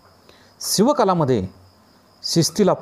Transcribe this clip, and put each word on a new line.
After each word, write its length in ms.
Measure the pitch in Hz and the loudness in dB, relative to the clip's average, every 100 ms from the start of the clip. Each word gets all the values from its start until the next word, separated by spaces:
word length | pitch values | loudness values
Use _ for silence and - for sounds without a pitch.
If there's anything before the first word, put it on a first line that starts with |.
| _ _ _ - - - | _ _ _ -20 -20 -14
शिवकालामध्ये 840 | - - 240 294 202 180 135 120 95 - - _ _ _ _ _ | -6 0 2 2 0 0 0 0 -4 -10 -20 _ _ _ _ _
शिस्तीला 520 | - 170 151 - 185 147 | -4 0 0 2 0 0